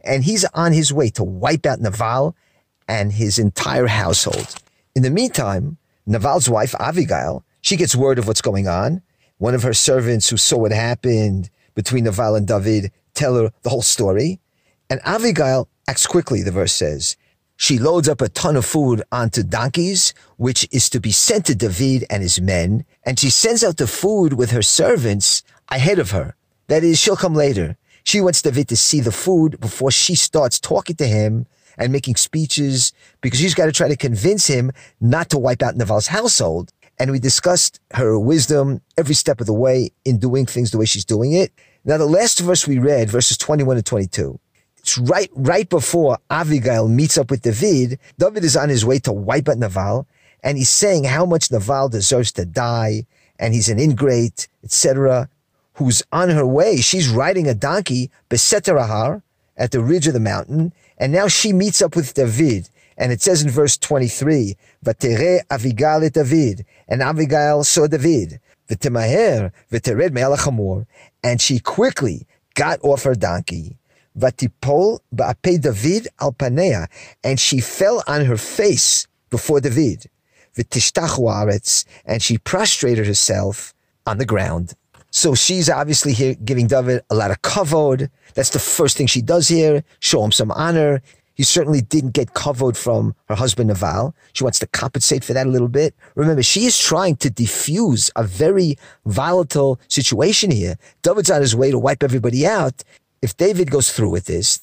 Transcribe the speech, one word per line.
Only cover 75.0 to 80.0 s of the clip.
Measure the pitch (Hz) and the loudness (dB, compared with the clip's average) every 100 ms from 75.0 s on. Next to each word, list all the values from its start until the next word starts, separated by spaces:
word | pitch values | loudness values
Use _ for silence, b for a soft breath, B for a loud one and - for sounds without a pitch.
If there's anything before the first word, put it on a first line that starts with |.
| - | -8
ba'apei | 117 117 - 185 175 | -4 -2 -2 0 2
David | 139 98 131 202 233 - | 0 0 0 0 -4 -4
al | 139 | -4
panea," | 127 131 127 185 104 82 B B B | -2 -2 0 0 0 -4 B B B
and | 123 135 | -4 -2
she | - 135 | 0 0
fell | 117 - 190 226 - | -2 0 0 2 0
on | 147 135 | 0 2
her | 113 | 0
face | - - 202 147 - - - _ _ | -2 0 0 2 0 0 -4 _ _
before | 117 - 147 | -6 0 0
David. | 135 120 143 90 | 2 0 0 -2